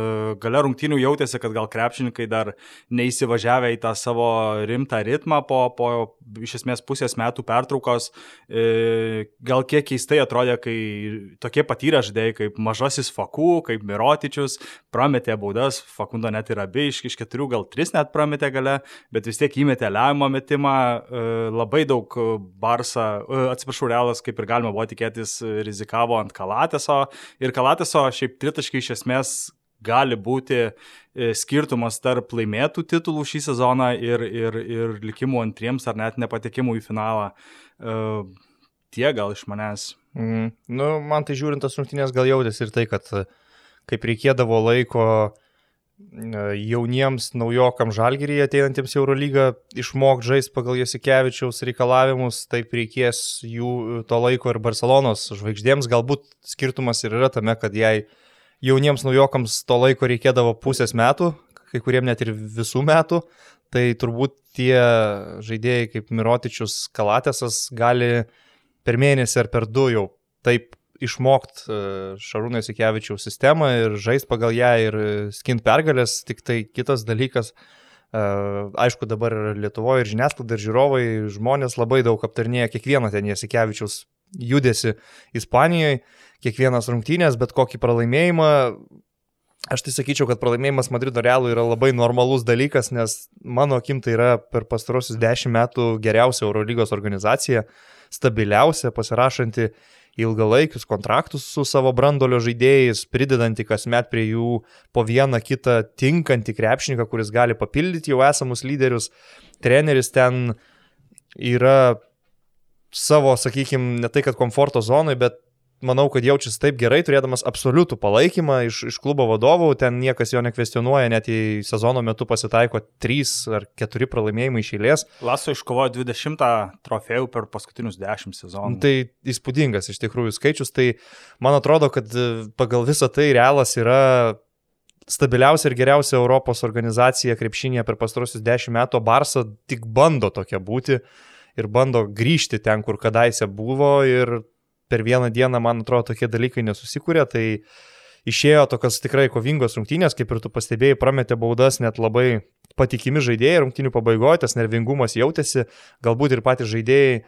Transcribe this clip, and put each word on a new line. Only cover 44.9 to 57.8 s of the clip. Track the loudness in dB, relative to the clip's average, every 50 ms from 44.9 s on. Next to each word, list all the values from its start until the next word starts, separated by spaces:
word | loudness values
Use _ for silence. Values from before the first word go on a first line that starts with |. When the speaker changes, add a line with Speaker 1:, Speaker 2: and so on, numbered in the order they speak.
| 0 0 2 2 4 2 2 0 -4 _ _ _ _ _ _ _ _ _ _ _ _ _
Speaker 2:
e, | -20 -20 -18 -14 -12 -10 -8 -6 -6 -4 -4
jauniems | -6 -4 -4 -2 -2 -2 -2 0 0 0 0 -2 -4 -8 -8 -6
naujokams | -4 -4 0 2 4 4 4 2 0 -2 -2
Žalgiryje | 0 0 2 2 0 0 -4 -2 0 2 2
ateinantiems | 2 2 2 2 2 0 -4 -6 -4 0
į | 0
Eurolygą | 2 2 0 0 0 0 2 4 4 2 2 -2 _ _ -12
išmokt | -10 -10 -6 -2 2 4 4 4 2 2
žaist | 0 0 0 0 -2 -6
pagal | -6 -4 -2 -2 -2
Jasikevičiaus | -2 -4 -6 -4 2 4 4 4 4 2 -2 -4 -6 -6 -6 -6 -6 -6
reikalavimus, | -2 -2 2 2 4 4 4 4 2 0 -2 -4 -4 -8 -8 -6
taip | -4 -6 -4 -4
reikės | -4 -6 -6 -4 -2 0 0 0 0 -2 -6 -8 -10 -10 -12
jų, | -10 -8 -6 -4 -4 -4 -4 -4 -6 -6 -6
e, | -4 -2
to | 0
laiko | 2 2 2 0 0 0 -2
ir | -2 -2 -2
Barcelonos | -2 -2 0 2 4 4 4 4 2 0 -2 -6 -12 -12
žvaigždėms. | -10 -8 -8 -6 -2 2 2 2 2 2 0
Galbūt | 0 0 0 0 -2 -4 _ _ _ _
skirtumas | _ -16 -10 -6 -6 -6 -4 -4 -4 -2 -2 -2 -4
ir | -4 0 0
yra | 0 0
tame, | 0 0 -2 -2
kad | -2 -2 -4 -4 -2
jei | 0